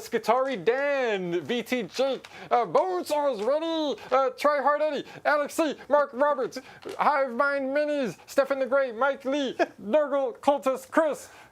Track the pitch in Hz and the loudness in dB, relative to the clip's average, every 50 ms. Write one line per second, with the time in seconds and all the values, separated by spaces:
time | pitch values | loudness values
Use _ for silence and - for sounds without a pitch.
0 | - - - 233 226 - 226 254 262 269 269 208 160 214 240 269 277 285 285 277 | -14 -6 -6 -6 0 2 2 2 2 0 -2 -2 0 0 0 0 0 -2 0 0
1 | 254 233 214 196 185 175 170 175 156 131 240 240 214 - 247 247 220 156 - - | 0 -2 -2 -2 -2 -2 -4 -4 -2 -2 -4 -4 -2 -2 -4 -4 -4 -6 -2 -2
2 | 254 269 523 370 - - - - 196 165 - 240 233 185 151 - 339 381 370 359 | 0 0 0 -4 -8 -14 -18 -18 -4 0 0 0 0 2 2 0 2 2 -2 -4
3 | 285 - 302 294 285 285 262 202 202 233 277 311 320 330 330 320 311 294 233 - | -4 -2 -2 0 0 0 0 0 0 0 0 0 0 -2 -2 -2 -2 -2 -4 -6
4 | - - 247 262 269 254 254 - - 285 294 294 254 - - - - 208 196 165 | -4 0 2 2 2 0 -2 0 0 0 2 2 2 2 2 2 0 -2 -2 -4
5 | - - - 147 - - 285 294 190 - - - 330 302 233 - - - 269 294 | -6 -8 -14 -4 0 0 0 2 0 -4 -2 -2 0 0 -2 -6 -4 2 2 2
6 | 285 277 - 233 277 294 294 - 247 185 - 262 - - - - - - - - | 2 2 0 0 2 2 2 0 -2 -6 -6 -12 -16 -16 -20 -16 -14 -14 -4 2
7 | - 233 294 285 269 269 233 233 285 285 285 277 269 262 269 294 302 294 294 285 | 2 2 4 4 0 0 0 0 0 0 2 -2 -2 -2 0 0 0 0 0 -2
8 | 269 214 156 - - - - - 269 269 277 269 262 233 247 277 269 254 220 220 | -2 -4 -4 -8 -16 -2 0 2 2 4 4 2 2 4 2 2 2 0 0 0
9 | 262 285 277 - - 247 269 294 277 247 - - - - - - 196 196 220 302 | 0 0 0 -2 -4 -2 -2 0 0 -2 0 0 -2 -2 -2 -14 -6 0 2 2
10 | 302 277 262 277 269 247 208 - - - 294 277 - 262 262 254 - - - 302 | 2 2 0 0 0 -2 -4 0 2 2 2 4 2 -2 -2 -2 -6 0 2 2
11 | 330 302 254 - - - - - - - | 2 2 -2 -6 -10 -20 -20 -20 -20 -20